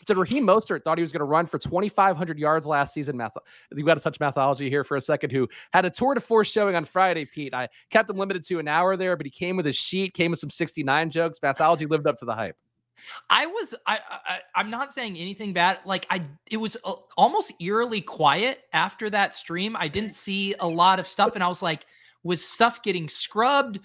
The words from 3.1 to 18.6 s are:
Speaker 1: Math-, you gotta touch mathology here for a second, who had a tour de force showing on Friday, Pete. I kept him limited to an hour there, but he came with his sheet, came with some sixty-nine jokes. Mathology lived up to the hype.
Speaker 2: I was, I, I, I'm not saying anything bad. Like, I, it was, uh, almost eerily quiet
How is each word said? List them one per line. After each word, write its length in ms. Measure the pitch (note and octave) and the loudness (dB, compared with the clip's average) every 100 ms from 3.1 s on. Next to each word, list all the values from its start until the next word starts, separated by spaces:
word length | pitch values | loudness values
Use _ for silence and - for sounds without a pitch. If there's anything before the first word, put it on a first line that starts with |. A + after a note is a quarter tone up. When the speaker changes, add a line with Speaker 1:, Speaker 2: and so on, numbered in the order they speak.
| B2+ | -6
Speaker 1:
Math-, 200 | A2+ - - - - C#3+ | -8 -10 -18 -20 -14 -2
you 100 | D3+ | 4
gotta 140 | D#3 | 4
touch 200 | D#3+ C3+ | 2 -2
mathology 500 | D3 C#3 C3+ C3+ C#3 | -2 2 2 2 0
here 140 | C#3+ | 0
for 140 | C3+ C#3+ | 0 -2
a 40 | |
second, 300 | C3 D3 C#3+ | 0 -2 0
who 160 | C3 B2 - - | 0 -2 -4 0
had 140 | F#3 F#3 | 2 2
a 40 | |
tour 240 | - C4 C4 | 0 0 0
de 40 | |
force 280 | - A3+ G#3+ | 2 2 2
showing 260 | A3 G3+ F3 | 2 2 0
on 80 | D3+ | 0
Friday, 400 | F#3 F#3+ E3 C#3+ | 2 2 2 -4
Pete. 280 | - C#3+ | -10 -8
I 160 | B2+ B2 _ _ | -6 -6 _ _
kept 180 | A3 - | 2 2
him 80 | G3 | -2
limited 260 | G3 F#3 D#3 | -4 -4 -4
to 140 | F3 | -4
an 80 | D3 | 0
hour 300 | D#3 F3+ F#3+ | 2 2 2
there, 180 | F#3 E3+ | 0 -2
but 100 | C#3+ | -4
he 40 | |
came 260 | - F3+ F#3 | -8 -4 -2
with 100 | D3+ | 0
his 100 | B2+ | -2
sheet, 380 | - F#3 F#3+ | -2 -2 -2
came 180 | - E3+ | 0 0
with 80 | E3 | 0
some 100 | C#3+ | -4
sixty-nine 640 | - D#3+ - C3+ C#3+ D#3+ | -4 -4 -2 0 2 0
jokes. 280 | D#3+ E3 - | 0 -2 0
Mathology 420 | C#3+ - D#3 E3+ D3+ | -2 2 4 4 2
lived 220 | D#3 D3+ | 0 0
up 100 | C#3+ | -2
to 80 | A#2+ | -4
the 80 | |
hype. 240 | A2 G#2 - _ _ _ _ - - - | -4 -6 -8 _ _ _ _ -18 -10 0
Speaker 2:
I 160 | G#3 D4+ | 2 2
was, 300 | G#4 F#4+ - - | -4 -8 -6 -4
I, 140 | G#3+ - - - | -4 -4 -12 -8
I, 140 | F3+ - - | -8 -6 -4
I'm 140 | G#3+ | -2
not 200 | A#3 C#4 | -4 -8
saying 260 | C#4 A#3 F3 | -8 -8 -8
anything 340 | F3 G3 G#3+ | -10 -8 -4
bad. 260 | F3 F3 F#3 F3+ | 2 2 2 -2
Like, 220 | F#3 - | -4 -2
I, 120 | F#3+ D3+ D3 - | -4 -4 -12 -8
it 80 | A3 | -6
was, 200 | A3 - - | -4 -6 -8
uh, 80 | F#3+ _ - | -10 _ 2
almost 340 | G#3+ G4 - - | 4 4 -2 -6
eerily 400 | E3+ G#3+ A#3+ A3 | -2 0 0 -2
quiet 600 | - - D3+ D3 A#3 C4 | -6 2 4 4 2 -2